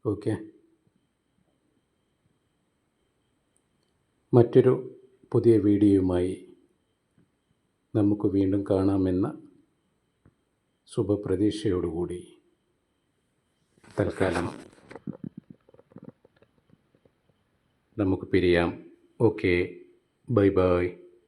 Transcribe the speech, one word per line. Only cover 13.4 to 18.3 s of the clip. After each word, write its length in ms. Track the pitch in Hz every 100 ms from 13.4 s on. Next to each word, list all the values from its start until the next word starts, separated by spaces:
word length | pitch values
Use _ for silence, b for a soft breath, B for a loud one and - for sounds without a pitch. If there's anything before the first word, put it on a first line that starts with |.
| _ _ _ _ - -
തൽക്കാലം 500 | 95 - 95 85 85 - - _ - - - - - - _ - _ - _ - - _ _ _ _ _ _ _ _ _ _ _ _ _ _ _ _ _ _ -
നമുക്ക് 240 | 95 95 -